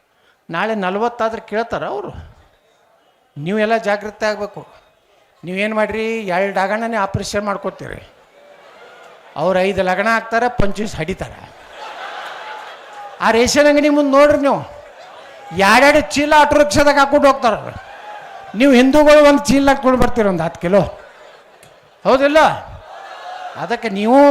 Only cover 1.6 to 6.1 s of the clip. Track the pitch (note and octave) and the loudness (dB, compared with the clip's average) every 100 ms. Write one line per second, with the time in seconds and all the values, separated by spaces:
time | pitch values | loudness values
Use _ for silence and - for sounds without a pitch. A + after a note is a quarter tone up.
1.6 | A3+ E3+ E3+ G#4 E4+ - - - _ _ | -6 -8 -8 -10 -12 -16 -20 -20 _ _
2.6 | _ _ _ _ _ _ _ C#3+ D#3+ G#3+ | _ _ _ _ _ _ _ -12 -6 -4
3.6 | G#3+ A3 F#3+ G3+ G#3 - G#3+ G3+ G3+ - | -2 -2 -2 -6 -8 -8 -6 -6 -10 -14
4.6 | - _ _ _ _ _ _ _ E3 F#3+ | -20 _ _ _ _ _ _ _ -10 -6
5.6 | G#3+ G#3+ G#3 A3 A3 | -4 -4 -4 -4 -6